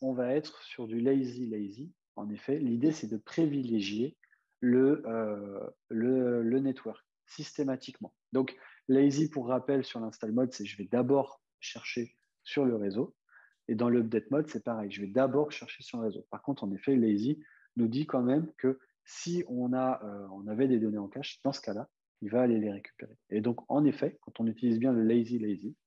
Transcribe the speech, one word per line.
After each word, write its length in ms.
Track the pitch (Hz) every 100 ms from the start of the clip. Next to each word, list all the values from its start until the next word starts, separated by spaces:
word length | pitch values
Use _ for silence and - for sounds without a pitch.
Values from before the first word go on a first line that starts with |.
on 120 | 131
va 200 | 127 123
être 280 | 147 151 -
sur 240 | - - 113
du 120 | 113
lazy, 480 | 131 135 123 123 117
lazy. 440 | 107 98 113 170 - _ 104
En 140 | 104
effet, 300 | 104 - 151
l'idée, 320 | 127 117 156
c'est 160 | 156 107
de 100 | 110
privilégier 1000 | - 165 156 143 123 110 98 107 143 - _ _ _ _
le, 460 | 123 123 135 151 120
euh, 520 | 113 107 104 101 98 - - -
le, 540 | 113 123 131 123 120
le 160 | 113 135
network 440 | 135 131 113 - _ _ _
systématiquement. 880 | - 151 - 135 127 - - - _ _
Donc, 240 | 131 127 - - - -
lazy, 420 | 131 143 139 151
pour 180 | 139 120
rappel, 360 | 127 143 139
sur 160 | 123 117
l'install 320 | 113 - 110
mode, 220 | 120 127
c'est 120 | - 101
je 120 | 101
vais 80 | 95
d'abord 560 | 120 123 139 135 - _ _
chercher 560 | - 117 - 120 117 _ _ _
sur 220 | - 147 131
le 100 | 110
réseau. 400 | 98 104 - _ _ - _ _ -
Et 80 | 110
dans 140 | 120
l'update 400 | 120 113 110 -
mode, 180 | 143 151
c'est 160 | 113
pareil. 280 | 123 113 101
Je 100 | 98
vais 60 | 98
d'abord 440 | 123 131 139 151
chercher 320 | - 143 -
sur 140 | - 120
le 80 | 110
réseau. 200 | - -
Par 120 | 104
contre, 220 | - 139
en 80 | 101
effet, 240 | 98 139 131
lazy 460 | 110 101 123 151 - _ _ 120
nous 120 | 113
dit 180 | 131 151
quand 160 | 131
même 300 | 123 147 165 -
que 220 | 131 131 _ _ -
si 380 | - 175 175 -
on 260 | 123 123
a, 280 | 127 131 127
euh, 240 | 104 101 98
on 160 | 98 104
avait 200 | 107 135
des 120 | 117
données 180 | 110 107
en 100 | 98
cache, 340 | 135 - -
dans 80 | -
ce 80 | -
cas-là, 300 | 113 104 143 _ _ _
il 80 | 104
va 120 | 120
aller 180 | 123 110
les 120 | 107
récupérer. 460 | 98 - - - - _
Et 120 | 107
donc, 180 | 120 120 -
en 140 | 135
effet, 340 | 147 - 139 -
quand 180 | - -
on 80 | 113
utilise 320 | 110 123 113
bien 140 | 131
le 100 | 117
lazy, 360 | 110 120 113 120
lazy, 360 | 107 92 104 -